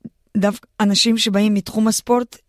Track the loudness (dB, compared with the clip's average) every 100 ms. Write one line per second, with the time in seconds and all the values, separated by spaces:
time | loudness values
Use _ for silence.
0 | -20 -20 _ -2 -2 -2 -12 -2 0 2
1 | 2 0 0 2 2 0 -2 -2 0 -2
2 | 0 -2 -2 -12